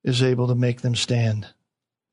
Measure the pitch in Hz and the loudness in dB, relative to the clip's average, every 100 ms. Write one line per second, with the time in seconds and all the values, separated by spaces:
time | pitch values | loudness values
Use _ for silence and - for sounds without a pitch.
0 | - 123 131 123 123 123 123 120 127 117 | -2 2 2 2 0 0 0 -2 -2 -2
1 | - 120 113 107 92 - _ _ _ _ | -2 0 0 -2 -6 -16 _ _ _ _
2 | _ | _